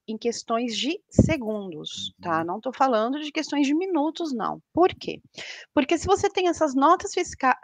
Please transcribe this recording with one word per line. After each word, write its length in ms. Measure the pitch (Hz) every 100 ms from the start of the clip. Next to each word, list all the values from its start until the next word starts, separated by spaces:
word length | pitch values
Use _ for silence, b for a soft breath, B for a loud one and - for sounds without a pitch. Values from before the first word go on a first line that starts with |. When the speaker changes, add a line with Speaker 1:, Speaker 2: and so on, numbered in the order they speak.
| -
Speaker 1:
em 120 | 220
questões 600 | 240 226 - 226 247 208
de 240 | 240 381 _
segundos, 1040 | - - 311 214 214 190 151 - - - -
tá? 180 | 175 160
Speaker 2:
Uhum. 60 | 165
Speaker 1:
Não 140 | 202
tô 140 | 262
falando 480 | 240 262 220 226 294
de 100 | 302
questões 340 | 320 294 285 277
de 80 |
minutos, 600 | 302 381 330 302 311 330
não. 280 | 240 160 160 _
Por 160 | - 370
quê? 280 | - - 151 - B B B -
Porque 240 | - 262 339
se 80 | -
você 240 | 381 415
tem 200 | - 370
essas 260 | 320 311 262
notas 380 | 285 359 392
fisca-, 440 | - 339 - 262 -